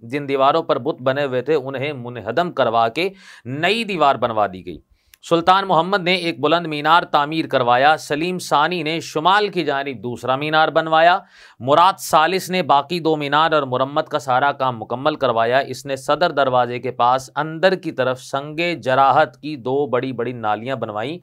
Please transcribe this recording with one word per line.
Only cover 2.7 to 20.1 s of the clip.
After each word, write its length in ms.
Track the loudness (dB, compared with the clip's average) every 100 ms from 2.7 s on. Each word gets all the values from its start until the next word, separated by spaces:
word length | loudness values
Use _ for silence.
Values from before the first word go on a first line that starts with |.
| 2 2
के 220 | 0 -4 -6 -18 -18 -12
नई 380 | -4 -2 0
दीवार 320 | -2 2 2 2
बनवा 300 | 0 0 -2
दी 160 | -2
गई। 200 | -14 -16 _ _ _ _
सुल्तान 400 | -2 2 4 4
मोहम्मद 360 | 4 2 2 0
ने 140 | 0 0
एक 220 | -2 -2
बुलंद 260 | 0 0 -2
मीनार 380 | -2 2 2
तामीर 420 | 4 0 0 -2 0
करवाया। 480 | 0 4 4 4 2
सलीम 400 | 0 -4 -2 -4
सानी 440 | 0 2 2 0
ने 180 | -4 -6
शुमाल 480 | -6 -2 2 2 2
की 160 | -2
जानिब 360 | -2 -2 -4 -8
दूसरा 360 | -8 -6 -2 -2
मीनार 340 | 0 2 2
बनवाया। 500 | 2 2 4 4 4 -2 _ -20 -8
मुराद 360 | 2 6 6 2
सालिस 520 | 2 2 2 0 -2
ने 120 | -2
बाकी 380 | 2 2 0 -2
दो 140 | 0 0
मीनार 380 | 0 2 2
और 100 | 2
मुरम्मत 440 | 0 -2 -2 -2 -4
का 100 | -4
सारा 340 | -2 0 0
काम 240 | 0 -4 -4
मुकम्मल 400 | -6 -4 -2 0
करवाया। 440 | 0 0 2 0 -2
इसने 280 | -6 -8 -6
सदर 360 | -2 0 0
दरवाजे 460 | 0 2 2 0 -2
के 120 | -6
पास 400 | 0 2 2 -2 -6
अंदर 400 | -6 0 0 0
की 160 | -2
तरफ 260 | -2 -2 -2
संगे 560 | -6 -8 -6 -4 -4 -4
जराहत 600 | 0 4 4 4 2 -2
की 140 | -12 -8
दो 300 | -4 -2 0
बड़ी-बड़ी 460 | -2 -2